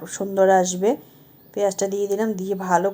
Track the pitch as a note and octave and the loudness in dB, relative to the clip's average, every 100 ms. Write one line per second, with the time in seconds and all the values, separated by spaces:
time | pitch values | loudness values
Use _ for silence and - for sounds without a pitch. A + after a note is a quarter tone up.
0 | E3 - G3 G3 F#3+ F#3+ F3+ F3+ G3+ D4 | -8 -10 -4 2 6 6 2 0 -2 -2
1 | - _ _ _ _ G#3 G3+ F#3+ G3 G3+ | -8 _ _ _ _ -2 -2 -2 -4 -4
2 | G3+ G3+ A3 F#3 F#3+ F#3+ F#3 F3 G3 | -2 -2 -2 -4 -6 -6 0 2 2